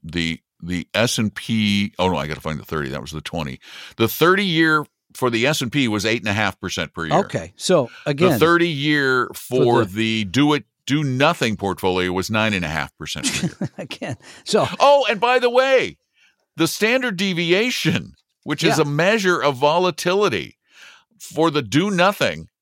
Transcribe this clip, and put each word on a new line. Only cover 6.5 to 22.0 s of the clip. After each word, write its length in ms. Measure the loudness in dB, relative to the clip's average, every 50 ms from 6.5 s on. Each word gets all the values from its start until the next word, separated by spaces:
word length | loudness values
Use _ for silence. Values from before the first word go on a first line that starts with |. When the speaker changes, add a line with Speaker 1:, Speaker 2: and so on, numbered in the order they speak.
| -2 -4
Speaker 1:
percent 320 | -8 -8 -4 -4 -6 -6 -6
per 120 | -8 -4
year. 100 | 0 0 0
Speaker 2:
Okay, 320 | 0 0 -4 -8 -8 -8 -14
so 340 | -8 -2 2 2 2 2 0 -6 -10 -6
again, 260 | -6 -2 2 2 2 4
Speaker 1:
The 60 | 4
thirty-year 920 | 4 4 4 4 2 0 -2 -2 -2 0 0 2 2 2 2 0 0 -2 -6
for 280 | -14 -8 -2 0 2 4
Speaker 2:
for 200 | 4 4 2 2
the 400 | 0 0 -2 0 0 0 -2 -2
Speaker 1:
the 0 |
do 280 | -2 0 2 2 2 2
it, 100 | 0 -2 _ _ _ -6
do 160 | -2 -2 -2 0
nothing 520 | -2 0 2 2 2 2 2 0 -2 -2
portfolio 560 | -2 -2 -4 -2 0 0 0 2 2 0 0 0
was 180 | -2 -2 -2
nine 220 | 0 0 0 0 0
and 100 | -2 -2
a 40 | -2
half 280 | -4 -4 -6 -6 _ -14
percent 280 | -12 -10 -8 -6 -6 -4 -4
per 140 | -2 -4
year. 240 | -4 -6 -6 -10 -10 _
Speaker 2:
<laughs> 40 | -10
Again, 380 | -12 -12 -12 -12 -10 -10 -10 -12 -14 -20 -20 -18 -8
so 220 | -2 0 0 0 0 0 4
Speaker 1:
Oh, 280 | 6 6 6 6 4 2
and 100 | 0 0
by 180 | 2 2 2 4
the 120 | 2 2
way, 460 | 2 4 4 4 4 4 2 0 -6 _ _ _ _ _ _ _ _ _ _ _ -2
the 120 | -2 0 0
standard 480 | 0 0 0 2 2 2 0 -2 -2
deviation, 960 | -2 -2 -2 0 0 0 2 2 2 2 0 -2 -2 -2 -2 -2 -2 -4 -8 -18 _ _ _ _ _ -8
which 180 | -6 -4 0 2
is 140 | 2 4
Speaker 2:
Yeah. 60 | 4 2
Speaker 1:
a 40 |
measure 540 | 0 2 0 2 2 2 2 2 2 0 2
of 160 | 2 0 0
volatility 1000 | 2 2 2 2 2 2 0 -2 -2 -2 0 0 2 2 2 0 -2 -4 -6 -14 _ _ _ _ -20 -20 -20 -20 -20 _ _ _ -20
for 320 | -18 -8 -2 0 0 2
the 120 | 2 0 -2
do 280 | 0 0 0 2 2
nothing 580 | 2 2